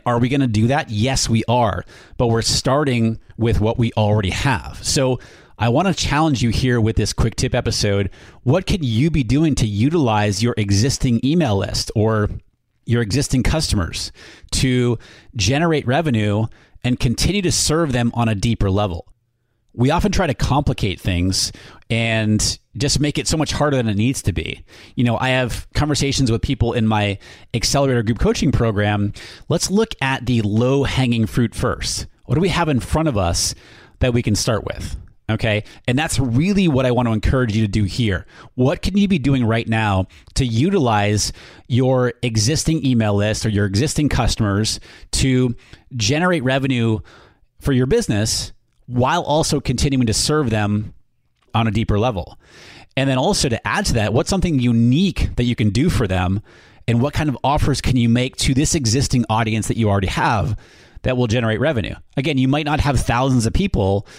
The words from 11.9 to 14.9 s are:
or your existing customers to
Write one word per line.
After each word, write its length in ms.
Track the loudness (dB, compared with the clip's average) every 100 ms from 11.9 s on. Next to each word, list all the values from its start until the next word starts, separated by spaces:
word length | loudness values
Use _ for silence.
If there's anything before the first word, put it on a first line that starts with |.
| 0
or 340 | 2 2 0 -4 -14 _ _ _ -2
your 160 | 0
existing 420 | 0 -2 0 0
customers 680 | 2 0 0 -2 -2 -6 -12 -16 -20 -20 -8
to 460 | -2 0 2 0